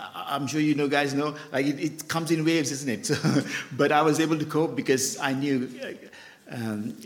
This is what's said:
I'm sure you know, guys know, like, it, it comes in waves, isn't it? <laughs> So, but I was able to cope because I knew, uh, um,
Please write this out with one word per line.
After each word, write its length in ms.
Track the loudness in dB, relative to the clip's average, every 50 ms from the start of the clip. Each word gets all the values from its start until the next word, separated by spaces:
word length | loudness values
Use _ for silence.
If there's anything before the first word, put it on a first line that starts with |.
| -14 -12 -10
I'm 320 | -10 -6 -4 -4 -4 -2
sure 140 | -2 0 2
you 140 | 2 2 4
know, 140 | 2 2 2
guys 260 | 2 2 2 2 0
know, 200 | 0 -2 -2 -4 -8 -12 -6 -2
like, 140 | 0 0
it, 140 | 0 0 -2
it 280 | -2 -4 -4 -6 -8 -4
comes 220 | -2 -2 0 2
in 140 | 2 2 4
waves, 280 | 2 2 2 2 0 -4
isn't 160 | -4 -4 -4
it? 180 | -4 -4 0
<laughs> 20 | -2
So, 340 | -2 0 2 2 2 2 0 0 -6 -8 -8 -6 0
but 160 | 2 2 4 6
I 100 | 6 6
was 180 | 6 4 4
able 180 | 4 2 2 0
to 60 | 0
cope 320 | -2 0 0 0 0 0
because 420 | -2 2 2 2 2 2 -2 -4 -2
I 140 | -2 -2 0
knew, 360 | 0 0 0 0 0 -2 -4 -8 -10 -12
uh, 720 | -12 -12 -14 -16 -20 -20 -20 -20 -20 -20 -20 -16 -12 -8
um, 420 | -6 -4 -4 -4 -4 -4 -6 -8 -10 -14